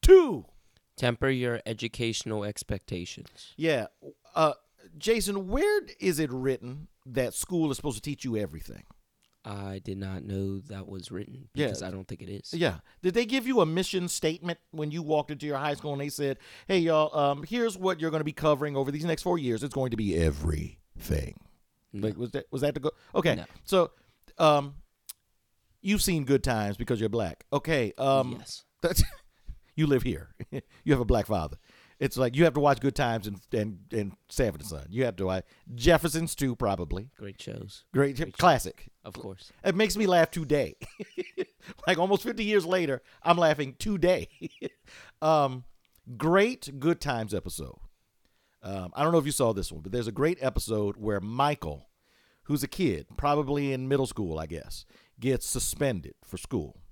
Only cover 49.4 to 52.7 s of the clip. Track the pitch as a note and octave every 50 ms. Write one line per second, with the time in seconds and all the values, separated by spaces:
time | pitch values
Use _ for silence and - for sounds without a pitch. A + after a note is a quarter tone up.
49.4 | C#3 A#2 A2 F#2+ F2+ - - D#2 D2+ F#2 G2 B2 A#2 G#2+ G#2 G2 C3 D#3+ - -
50.4 | B2+ C3 - - - - A2+ G#2+ G#2 G2+ G2+ - G#2+ G#2+ G#2 G2 F#2 G#2 A2+ B2+
51.4 | C#3 D3 D3 - - D#2+ D2 C#2+ - _ _ _ _ _ _ _ _ _ _ _
52.4 | _ - C#3+ C#3+ - -